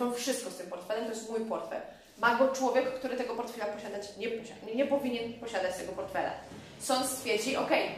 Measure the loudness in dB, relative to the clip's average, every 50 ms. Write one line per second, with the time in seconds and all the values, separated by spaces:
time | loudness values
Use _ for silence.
0 | 0 0 0 0 0 0 0 0 -2 -6 -8 -8 -8 -8 -8 -10 -4 -4 -2 -2
1 | -2 -2 -4 -6 -6 -2 -2 -2 0 0 -2 -4 -2 -4 -6 -6 -6 -8 -14 -16
2 | -20 -20 -4 2 4 4 8 8 6 6 6 4 2 4 4 4 4 4 -2 -2
3 | -4 -2 -2 -2 -2 -2 -2 -2 -4 -4 -4 -4 -4 -4 -4 -4 -6 -6 -6 -6
4 | -8 -8 -8 -6 -4 -4 -4 -4 -6 -10 -12 -12 -8 -2 2 2 4 4 4 2
5 | 2 0 0 0 -2 -4 -6 -8 -8 -4 -2 0 0 0 0 -2 -4 -6 -4 -6
6 | -6 -2 -2 0 0 0 -2 -6 -10 -12 -14 -14 -14 -16 -12 -8 0 2 2 4
7 | 4 0 -2 -2 0 2 2 2 2 2 2 2 4 6 6 4 4 2 0